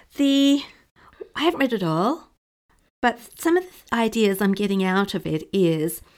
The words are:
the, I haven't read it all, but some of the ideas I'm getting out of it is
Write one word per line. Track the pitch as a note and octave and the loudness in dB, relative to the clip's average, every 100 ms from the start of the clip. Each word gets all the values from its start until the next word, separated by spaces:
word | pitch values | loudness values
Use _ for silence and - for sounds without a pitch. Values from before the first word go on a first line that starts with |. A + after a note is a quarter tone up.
| _ - | _ -2
the, | C#4 C#4 C#4 C#4 - - _ _ _ - - | 2 4 4 2 -2 -18 _ _ _ -20 -16
I | - | -4
haven't | D#4 E4+ | -2 0
read | C4+ | -2
it | A3 | -2
all, | E3+ D#3+ G#3 E4+ - _ _ _ _ _ _ _ | -2 0 -2 -4 -10 _ _ _ _ _ _ _
but | B3 A#3+ - - | -2 -2 -10 -6
some | E4 F4 | 0 0
of | |
the | F4+ - - A#3 | 0 -12 -6 -2
ideas | A3+ A3+ G#3 G3 | 0 2 0 2
I'm | G3+ | 0
getting | G3 G#3 G3 | 0 -2 0
out | F#3+ F#3+ G3+ | 0 0 -2
of | F#3+ D#3+ | -4 -4
it | D#3 - | -6 -4
is | G3 F3 D#3+ E3 E3 - | 0 2 2 -4 -6 -14